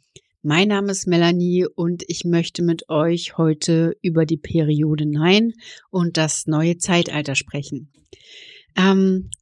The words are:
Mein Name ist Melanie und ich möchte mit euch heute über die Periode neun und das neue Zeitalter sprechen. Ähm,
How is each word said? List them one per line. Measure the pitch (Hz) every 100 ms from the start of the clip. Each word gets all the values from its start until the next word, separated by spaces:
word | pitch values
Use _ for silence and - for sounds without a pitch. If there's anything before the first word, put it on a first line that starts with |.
| _ - _ _
Mein | 147 160 208
Name | 202 202
ist | 196 190
Melanie | 170 170 175 175 180
und | 180 - 175 175 -
ich | - 175
möchte | 170 165 -
mit | 170 165 -
euch | 156 165 175 - -
heute | 160 151 - 160 165 -
über | 185 160 156
die | 160
Periode | - 170 151 151 151 151 151
neun | 147 170 208 226 - - - _
und | 185 170 165
das | 156 - 160
neue | 156 165 175
Zeitalter | - 175 170 151 143
sprechen. | 131 - 143 139 143 151 _ _ - - - - - _ -
Ähm, | 190 190 190 185 190 -